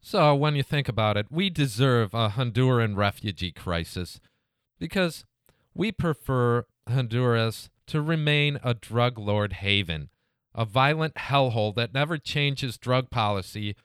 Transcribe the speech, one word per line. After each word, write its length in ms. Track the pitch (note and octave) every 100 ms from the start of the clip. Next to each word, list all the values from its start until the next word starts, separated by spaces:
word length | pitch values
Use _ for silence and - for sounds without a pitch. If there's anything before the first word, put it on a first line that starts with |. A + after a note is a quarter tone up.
So 340 | - G#3+ D3+
when 200 | C#3+ D3+
you 80 | D3
think 260 | C3+ D3 C3
about 280 | A2+ G#2+ G#2
it, 100 | G#2
we 200 | D3+ G3
deserve 640 | E3 C#3 G#2 C3+ A#2+ G#2+
a 160 | A2+ A2
Honduran 640 | G2+ B2 A2 B2+ B2 A2+ G2+
refugee 560 | G2+ - A2 F#2 F2+
crisis 680 | - - E2+ E2 - F2 - _ _ _ _ _ _
because 460 | E3 G3+ F3+ - - _ _ _ _
we 160 | - G3+
prefer 720 | - E3+ D3+ - C3 A#2+ A#2+ A#2+ _ -
Honduras 800 | B2 A#2+ A#2 B2 A#2 A2+ G#2+ - _ -
to 120 | D#3
remain 600 | D3+ E3 D3+ D3 D3 C#3+
a 120 | B2+
drug 440 | A#2 - A2+ A#2+ A2+
lord 360 | G#2 G#2 G#2
haven, 560 | - G2 G2+ F2 D#2+ C#2+ _ _ _ _
a 100 | -
violent 500 | A2 A2+ C3+ D#3+ D#3+
hellhole 600 | - - C#3 C3 A#2 G#2+
that 200 | G#2 A#2
never 220 | C3+ D3 E3
changes 600 | - D3 C#3+ C3+ C3+ -
drug 320 | - B2+ B2
policy 640 | B2+ G#2+ G2+ F#2 G#2+ G#2 G2+